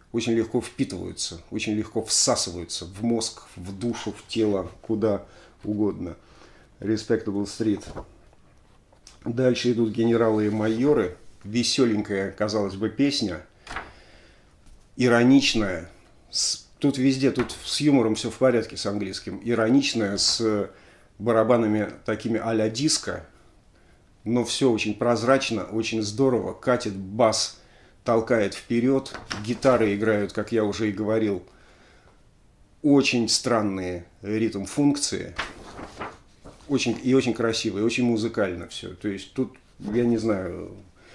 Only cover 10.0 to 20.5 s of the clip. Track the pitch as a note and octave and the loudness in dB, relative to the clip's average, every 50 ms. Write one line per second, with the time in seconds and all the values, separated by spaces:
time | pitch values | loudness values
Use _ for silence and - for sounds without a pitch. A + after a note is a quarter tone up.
10 | A2+ A#2 A2+ A2+ A#2 A2 A2 G#2+ G#2+ G#2 G#2+ G#2+ G#2+ A2 A2 A#2 C3 D3 D3 B2 | 2 4 4 4 4 4 4 2 2 2 0 0 0 0 0 2 2 4 4 4
11 | F#2+ - - - - - - - - G2 G#2+ A#2+ A#2 - - C#3 B2+ A2+ G#2 G#2 | 2 -2 -4 -10 -20 -20 -20 -18 -10 -4 -2 0 0 0 2 2 2 2 2 0
12 | G2 - G2+ F#2+ G2 F#2+ F2+ - G#2 G#2 G#2+ G#2+ G2+ F#2 F#2 F#2+ A2 G#2+ - - | -2 -2 -2 -2 -4 -4 -4 -4 -2 -2 0 -2 -2 -2 -4 -4 -4 -2 0 2
13 | C#3 C#3+ C#3 - A#2 F#2 E2 D2+ - - _ _ - - - - - - - - | 2 2 2 0 -2 -4 -4 -8 -12 -18 _ _ -16 -14 -12 -12 -12 -14 -20 -20
14 | - - - - - - _ _ _ _ _ _ - - - - - _ - A#2+ | -20 -20 -20 -20 -20 -20 _ _ _ _ _ _ -20 -20 -20 -20 -20 _ -2 2
15 | B2 B2 A#2+ A#2+ A#2+ B2+ C3+ C#3 C3+ - - A2+ G#2 F#2+ F2+ E2 E2+ - - - | 4 4 6 6 8 8 8 6 6 4 0 0 0 -2 -4 -6 -8 -12 -18 -20
16 | - _ _ _ _ - - - - - - - - _ _ - - C#3 - B2+ | -20 _ _ _ _ -8 -6 -4 -2 -2 -4 -6 -10 _ _ 0 0 0 2 4
17 | C3 C3+ C3 C3 C#3 B2+ - B2+ A2+ - - - - - - - D3 D3+ C#3 B2+ | 2 2 4 4 2 2 2 2 -2 -4 -4 -12 -8 -6 -4 0 4 4 6 6
18 | A2 A2 A2 - - A#2 - - C3 C3 A#2+ A2 G#2+ - - - - G2+ G2+ G#2 | 4 4 0 -2 -4 -6 -2 2 2 4 4 2 0 -2 -8 -6 -4 -4 -2 -4
19 | G2 F#2+ F#2+ - - F#2 G2 - - A#2 A#2 A2 A2 A2+ C3 C#3 C3+ - - A#2 | -4 -6 -8 -8 -10 -10 -10 -6 -2 0 2 2 4 6 6 4 4 2 0 0
20 | G#2 G2 G2+ F#2+ - - - - A2+ A2 | 0 0 0 0 0 0 0 2 0 2